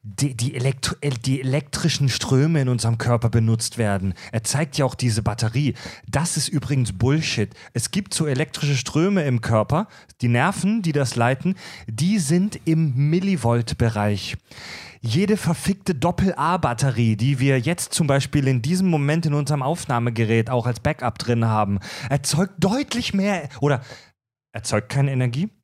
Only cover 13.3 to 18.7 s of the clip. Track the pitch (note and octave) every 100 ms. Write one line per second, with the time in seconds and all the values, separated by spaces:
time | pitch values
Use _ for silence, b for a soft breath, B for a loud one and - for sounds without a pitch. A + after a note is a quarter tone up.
13.3 | F3+ A#2 A#2+ A2+ - A#2 G#2+ G#2 G2+ -
14.3 | - B B B B B B A#2 A#2+ G3+
15.3 | G#3+ - E3+ - G3 - D3+ E3+ F3+ F#3+
16.3 | E3 D3+ F3+ D#3 A#2 C#3 A2+ A#2 G#2 B2+
17.3 | C#3 C#3 C3 B2 E3+ - - D#3 C#3 C3+
18.3 | D3+ C3+ C3 A#2